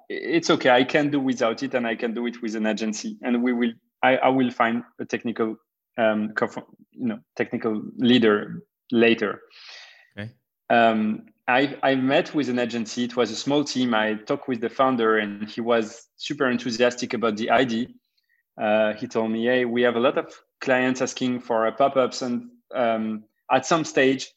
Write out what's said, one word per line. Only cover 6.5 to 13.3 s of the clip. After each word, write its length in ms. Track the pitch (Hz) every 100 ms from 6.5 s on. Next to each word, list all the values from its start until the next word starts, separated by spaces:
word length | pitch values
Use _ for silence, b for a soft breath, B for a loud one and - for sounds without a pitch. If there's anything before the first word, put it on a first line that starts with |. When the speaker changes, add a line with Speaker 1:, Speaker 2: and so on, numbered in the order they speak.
| 123 - - _
Speaker 1:
you 160 | - 123
know, 120 | 107 _ -
technical 460 | 113 113 113 107 - -
leader 680 | 120 123 110 104 - - - _ -
later." 500 | 117 117 113 101 - - B B B B B B 101
Speaker 2:
Okay. 140 | 110 - _ _ -
Speaker 1:
Um, 560 | 117 113 110 107 110 - _ -
I, 300 | 123 139 -
I 120 | 135 135
met 380 | 131 151 175
with 140 | 156 123
an 80 | 123
agency. 460 | 120 117 110 123
It 120 | 120 123
was 160 | 110